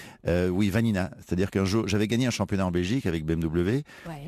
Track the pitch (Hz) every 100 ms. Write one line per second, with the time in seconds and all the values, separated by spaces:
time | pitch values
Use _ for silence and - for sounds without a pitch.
0 | - - - 87 90 90 104 107 113 98
1 | 87 - - 90 95 101 95 113 98 101
2 | 104 117 127 - 98 98 92 87 87 131
3 | 95 82 76 82 82 85 90 135 - -
4 | 170 151